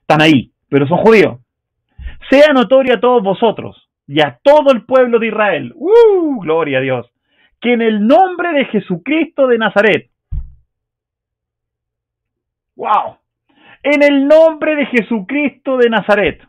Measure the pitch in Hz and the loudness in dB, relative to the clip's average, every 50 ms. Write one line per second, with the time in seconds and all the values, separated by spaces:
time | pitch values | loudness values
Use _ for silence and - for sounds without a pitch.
0 | _ - 156 156 151 160 156 127 - _ _ _ _ _ 143 139 143 135 175 - | _ -2 0 2 2 2 2 0 -2 _ _ _ _ _ -2 -2 -2 -2 -4 0
1 | - 208 226 208 160 127 117 - _ _ _ _ _ _ _ _ _ _ _ - | 2 4 4 4 2 0 -2 -10 _ _ _ _ _ _ _ _ _ _ _ -18
2 | - - - - - - 262 277 294 302 285 254 240 - 262 269 269 254 247 190 | -18 -18 -16 -18 -4 0 4 4 4 4 4 0 2 2 2 2 2 0 -2 0
3 | - 254 247 240 190 196 185 - 240 220 - - 110 107 - _ _ _ _ _ | 0 0 0 0 0 -2 -2 0 -2 -2 -2 -4 -12 -16 -18 _ _ _ _ _
4 | _ - 139 156 151 139 - _ _ 277 294 302 285 277 269 214 - - 254 262 | _ -6 -2 -2 -2 -2 -4 _ _ 4 4 4 4 2 0 0 -2 0 0 2
5 | 254 240 233 226 226 226 208 214 214 202 170 143 131 120 - - 269 359 440 466 | 2 2 0 -2 -2 -2 -2 -2 -2 -2 -2 -4 -8 -10 -14 -8 -2 2 4 6
6 | 466 427 403 370 330 302 269 233 180 156 156 165 160 143 135 131 135 135 127 123 | 6 4 4 2 -2 -2 -6 -6 -4 -4 -2 -2 -2 -2 -4 -4 -2 -4 -6 -6
7 | 110 _ _ _ _ _ _ _ _ _ _ _ - 226 247 226 226 220 214 208 | -8 _ _ _ _ _ _ _ _ _ _ _ -2 -2 0 0 0 -2 -2 0
8 | 202 226 285 339 381 370 359 349 359 349 320 285 240 - - 208 185 - 185 170 | 2 2 4 4 2 0 -2 -6 -6 -4 -2 -2 -4 -2 -4 -6 -4 -4 -8 -8
9 | _ 254 302 320 311 320 _ - 269 254 240 226 220 208 - 202 214 214 175 127 | _ -4 -2 -2 -4 -4 _ -2 0 0 0 -2 -2 -2 -2 0 0 0 0 -2
10 | - _ _ _ _ _ - - - - - _ _ _ _ _ _ _ _ _ | -6 _ _ _ _ _ -12 -12 -12 -12 -20 _ _ _ _ _ _ _ _ _
11 | _ _ _ _ _ _ _ _ _ _ _ _ _ _ _ _ _ _ _ _ | _ _ _ _ _ _ _ _ _ _ _ _ _ _ _ _ _ _ _ _
12 | _ _ _ _ _ _ _ _ _ _ _ _ _ _ _ - - - - - | _ _ _ _ _ _ _ _ _ _ _ _ _ _ _ -12 -4 -2 -2 -2
13 | - - - _ _ _ _ _ _ _ _ _ _ _ - _ - 269 294 285 | -2 -6 -16 _ _ _ _ _ _ _ _ _ _ _ -20 _ -4 -2 0 2
14 | 294 285 285 277 269 285 311 311 320 320 320 302 311 311 311 294 269 - - 240 | 2 2 2 0 2 2 4 4 4 2 0 -2 -4 -4 -4 -4 -6 -2 -2 -4
15 | 185 - 233 220 185 - 262 294 294 - - _ _ 277 262 254 240 240 226 208 | -4 -2 -8 -8 -6 -6 -6 -4 -4 -4 -6 _ _ -6 -2 0 0 0 0 -2
16 | 175 - 202 208 196 151 - - _ | -2 -2 -2 0 0 -4 -4 -8 _